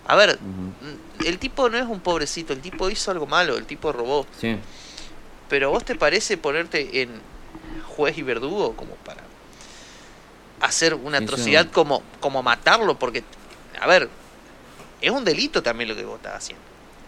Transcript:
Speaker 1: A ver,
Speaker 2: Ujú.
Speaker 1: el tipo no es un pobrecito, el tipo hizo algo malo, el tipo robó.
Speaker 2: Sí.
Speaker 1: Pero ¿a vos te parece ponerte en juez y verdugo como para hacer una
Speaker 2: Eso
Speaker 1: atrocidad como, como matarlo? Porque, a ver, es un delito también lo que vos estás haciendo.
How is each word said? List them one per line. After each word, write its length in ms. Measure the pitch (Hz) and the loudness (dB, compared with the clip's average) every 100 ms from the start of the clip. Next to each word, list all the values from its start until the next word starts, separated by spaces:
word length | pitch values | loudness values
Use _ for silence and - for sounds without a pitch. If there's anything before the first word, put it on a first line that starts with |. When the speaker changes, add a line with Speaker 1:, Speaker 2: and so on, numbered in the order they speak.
| - | 2
Speaker 1:
A 80 | 165 | 6
ver, 220 | 202 - | 6 4
Speaker 2:
Ujú. 840 | 98 92 92 98 143 139 - - 165 | -4 -8 -8 -10 -14 -16 -12 -6 -4
Speaker 1:
el 100 | 185 | -2
tipo 300 | 262 - 247 | -4 2 2
no 80 | 233 | 2
es 80 | 247 | -2
un 140 | 202 | -4
pobrecito, 540 | 180 165 147 - 156 | 0 0 0 -4 -6
el 80 | 135 | -6
tipo 280 | 165 - 185 | -8 -4 -2
hizo 220 | 208 - | -2 -2
algo 160 | 180 143 | -2 0
malo, 300 | 160 170 113 | 2 2 0
el 80 | 113 | -4
tipo 260 | 147 156 | -6 -4
robó. 340 | 123 120 143 135 - | -2 0 0 -2 -4
Speaker 2:
Sí. 180 | 113 107 - - - - - - - - - | -4 -4 -6 -16 -18 -16 -16 -16 -18 -18 -2
Speaker 1:
Pero 180 | 139 139 | 2 2
¿a 40 | |
vos 140 | 202 - | 0 -2
te 100 | 165 | 0
parece 420 | 151 180 - 190 | 2 2 2 -2
ponerte 640 | 147 151 165 165 131 131 | 0 0 0 -2 -2 -2
en 80 | 123 113 - - - - - - - | -4 -6 -16 -18 -16 -16 -12 -12 -8
juez 300 | - 139 - | -2 0 0
y 40 | |
verdugo 520 | 127 113 135 202 139 - | -2 -2 -2 -2 -2 -2
como 200 | - - | -10 -14
para 260 | - 78 - - - - - - - - - - - - - - | -16 -18 -18 -20 -20 -20 -20 -20 -20 -20 -20 -20 -20 -20 -20 0
hacer 320 | 135 - 165 | 0 4 2
una 240 | 151 135 147 | 2 0 -2
Speaker 2:
Eso 80 | 110 | 0
Speaker 1:
atrocidad 440 | 131 117 151 175 | -2 4 6 6
como, 320 | 185 151 131 - - | 4 4 2 -2 -6
como 220 | 143 135 | -4 0
matarlo? 560 | 123 117 160 220 202 131 | 2 2 6 6 4 2
Porque, 260 | 120 117 - - - - - - | -2 -4 -8 -14 -20 -20 -18 -2
a 80 | 135 | 6
ver, 220 | 180 131 - - - - - - - - - | 6 4 -4 -20 -20 -20 -20 -20 -20 -20 -4
es 100 | 151 | 0
un 120 | 262 214 | 2 2
delito 360 | 156 294 180 | 2 0 0
también 280 | 120 117 113 | 0 -2 -4
lo 60 | 107 | -6
que 100 | 104 | -8
vos 120 | 110 | -10
estás 180 | - 101 | -10 -10
haciendo. 280 | - - - - - - | -12 -14 -20 -20 -20 -20